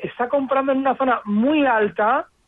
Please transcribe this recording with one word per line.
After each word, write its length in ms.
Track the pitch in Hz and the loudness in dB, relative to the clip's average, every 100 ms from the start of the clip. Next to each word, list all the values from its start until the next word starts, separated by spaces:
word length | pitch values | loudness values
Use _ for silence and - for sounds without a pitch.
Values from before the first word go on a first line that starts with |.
está 260 | 180 - 240 | -10 -8 -2
comprando 440 | 285 262 269 269 | -2 0 0 0
en 60 | 269 | 0
una 180 | 269 240 | 0 0
zona 240 | 262 233 | 0 -2
muy 400 | 208 208 262 311 | -2 0 2 2
alta 640 | 269 220 208 - 214 285 - _ | 2 2 0 0 0 0 -4 _